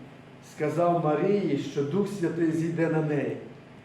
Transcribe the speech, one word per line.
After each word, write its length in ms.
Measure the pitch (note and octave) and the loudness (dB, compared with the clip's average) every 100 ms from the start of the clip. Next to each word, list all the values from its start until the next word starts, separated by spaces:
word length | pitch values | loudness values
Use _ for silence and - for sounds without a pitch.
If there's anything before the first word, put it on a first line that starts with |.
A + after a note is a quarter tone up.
| - - - - - - | -18 -20 -20 -20 -16 -4
сказав 500 | D3+ D3+ F3 E3+ D3+ | -2 2 2 4 2
Марії, 520 | D3+ F#3+ G3+ E3+ C#3 | 2 2 2 2 0
що 260 | - D3+ | -2 -2
Дух 240 | C#3 F3+ G3+ - | 0 0 0 0
Святий 320 | E3 E3 D#3+ | -2 0 0
зійде 360 | D#3 E3 D#3+ D#3+ | 0 -2 0 0
на 140 | D#3 | 2
неї. 360 | D3+ C#3+ A#2+ - - - - - | 0 0 -2 -6 -10 -18 -20 -20